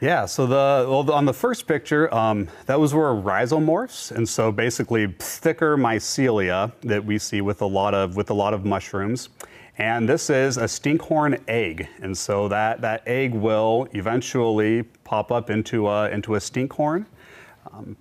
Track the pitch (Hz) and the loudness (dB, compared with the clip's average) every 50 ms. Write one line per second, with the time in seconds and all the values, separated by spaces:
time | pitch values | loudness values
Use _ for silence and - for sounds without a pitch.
0 | 127 135 175 151 107 95 - - 135 123 127 139 139 139 139 135 127 131 135 135 | 0 0 2 0 0 -2 -2 0 2 2 4 4 4 4 4 4 2 2 2 2
1 | 143 135 147 143 143 143 123 - - 240 247 - - - 160 143 - - 151 147 | 2 2 2 4 2 2 2 0 0 -2 -2 -2 -2 -2 -2 -2 0 0 2 2
2 | 156 160 - 117 113 110 107 104 98 87 - - - - 131 143 156 147 139 156 | 2 2 2 2 2 2 2 0 -2 -4 -8 -8 -4 0 2 2 2 4 4 2
3 | 156 147 123 104 95 101 95 98 120 123 151 160 160 151 160 190 247 262 - - | 2 2 2 0 0 0 0 0 0 2 2 2 2 2 2 0 -2 -4 -8 -12
4 | - - - 117 113 104 - - 117 110 107 104 113 123 113 - 120 - 117 110 | -12 -8 -4 -4 -2 -2 0 0 2 2 2 2 0 0 0 -2 -2 0 0 0
5 | 107 101 87 - - - - - - 165 156 - 165 156 151 143 131 117 113 107 | 0 0 -4 -8 -10 -12 -10 -2 0 0 0 2 2 2 4 4 2 2 2 0
6 | - - - - 135 127 113 107 95 90 90 92 98 113 - - - 120 107 107 | -2 -2 0 2 2 2 4 2 2 2 2 0 0 -2 -4 -8 -4 -2 -2 0
7 | 101 107 104 107 - - - 101 98 101 104 - 107 101 95 98 98 104 101 98 | 0 0 -2 -2 -2 -4 -4 -2 -2 -2 -2 -2 -2 0 0 2 2 2 2 2
8 | 98 92 87 98 101 - 110 101 101 101 107 101 95 101 98 95 - - - 98 | 0 0 -2 -4 -2 -2 0 0 0 0 0 0 0 -2 -2 -2 -4 -6 -6 -4
9 | 98 101 120 123 - - - - - - - - - - _ - 107 110 113 120 | -4 -4 -4 -4 -6 -12 -18 -20 -20 -20 -20 -20 -20 -16 _ -4 -2 0 0 0
10 | 113 110 143 165 - - 151 131 131 135 131 123 117 110 - - - 143 147 160 | 2 2 2 2 2 2 2 2 2 2 0 0 -2 -2 -4 -4 -2 0 0 0
11 | - - 160 156 151 147 139 - - - 113 120 110 87 82 82 85 - - - | -2 -2 0 0 2 0 0 -2 -2 -2 -2 -2 -2 -2 -4 -8 -10 -12 -12 -12
12 | - 95 95 90 - - 104 101 104 101 101 104 107 110 117 - 117 113 107 117 | -10 -8 -8 -6 -4 -2 0 0 0 0 0 0 0 0 0 -2 -2 -4 -4 -4
13 | - 113 120 127 135 131 117 110 101 113 110 107 110 110 113 120 117 - - 101 | -4 -2 -2 0 0 0 -2 0 0 2 2 2 2 2 2 0 0 -2 -6 -6
14 | 92 113 113 131 123 - - 131 120 113 110 107 107 107 113 117 117 - - _ | -4 -2 -2 -2 -2 -2 -2 0 0 2 2 2 2 2 2 0 -2 -6 -12 _
15 | _ - - 107 104 - 120 120 107 - 107 110 110 - - 113 104 104 104 104 | _ -2 -2 -2 0 0 -2 -2 -2 -2 -2 -2 -2 -2 -2 0 0 2 2 0
16 | 107 107 - 101 101 - 110 104 - - - 123 127 143 - - 151 147 156 180 | 0 -2 -2 -6 -4 -2 -2 -2 -2 -4 -4 -4 -4 -4 -4 -2 -2 -2 -2 -2
17 | 214 - - - - - - - - - - - _ - - 107 107 - 107 - | -4 -6 -14 -20 -20 -20 -20 -20 -20 -20 -20 -20 _ -20 -18 -16 -16 -16 -16 -18